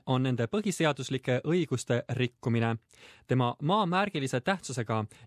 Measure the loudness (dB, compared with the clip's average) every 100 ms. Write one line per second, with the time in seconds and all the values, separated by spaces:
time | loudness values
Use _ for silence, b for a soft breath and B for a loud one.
0 | 0 0 2 0 0 0 -2 2 0 0
1 | -4 -4 0 -2 0 0 0 -4 0 -2
2 | -2 -2 -2 _ 0 2 2 -2 _ B
3 | B B -2 0 2 0 0 2 2 2
4 | 0 -2 -2 -2 0 -2 -4 -6 -2 -2
5 | -2 B